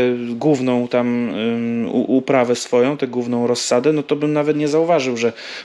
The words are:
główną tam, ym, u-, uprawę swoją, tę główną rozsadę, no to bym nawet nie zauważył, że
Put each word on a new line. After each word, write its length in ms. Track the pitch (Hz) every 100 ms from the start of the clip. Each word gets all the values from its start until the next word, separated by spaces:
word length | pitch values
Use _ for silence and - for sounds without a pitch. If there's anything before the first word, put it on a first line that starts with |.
| 123 123 120
główną 600 | 117 147 139 127 123 120
tam, 460 | 123 120 120 120
ym, 540 | 101 113 117 117 117 113
u-, 240 | 123 - 131
uprawę 400 | 131 135 120 120
swoją, 400 | - 123 127 147
tę 100 | 127
główną 400 | 123 120 120 120
rozsadę, 460 | 120 - 123 139
no 100 | 156
to 140 | 143 147
bym 160 | 147
nawet 240 | 151 147 147
nie 120 | 151
zauważył, 480 | 156 165 165 131 117
że 160 | 117 113 - -